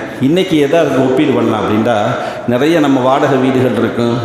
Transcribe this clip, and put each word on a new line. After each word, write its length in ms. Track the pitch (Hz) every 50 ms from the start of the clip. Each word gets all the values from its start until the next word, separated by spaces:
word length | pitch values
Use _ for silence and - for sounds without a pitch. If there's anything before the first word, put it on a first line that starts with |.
| - - - -
இன்னைக்கு 340 | 127 135 165 185 185 - 160
எதா 260 | 151 143 135 160 170
இருக்கு 200 | 156 139 135 135
ஒப்பீடு 300 | 127 131 131 143 151 131
பண்ணலாம் 280 | 117 117 117 - - 107
அப்படின்னா 360 | 95 98 107 110 110 120 117 104 104 120 127 - - - - - -
நிறைய 320 | 123 123 123 143 160 170 160
நம்ம 200 | 147 139 135 123
வாடகை 380 | 123 131 135 143 147 135 131
வீடுகள் 400 | 127 131 131 123 127 127 123 110
இருக்கும், 400 | 113 113 110 - 120 120 120 117 123